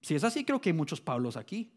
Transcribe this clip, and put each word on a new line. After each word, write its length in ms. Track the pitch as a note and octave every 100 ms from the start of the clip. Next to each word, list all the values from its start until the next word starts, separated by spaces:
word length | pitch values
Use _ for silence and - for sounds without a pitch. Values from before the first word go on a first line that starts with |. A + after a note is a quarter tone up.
Si 140 | - D3+
es 80 |
así, 200 | G#3 A#3
creo 160 | C4+ C#4
que 100 | F#3+
hay 40 |
muchos 260 | E3 D3 C#3+
Pablos 380 | - B2 B2 A#2
aquí 340 | - G3+ A3+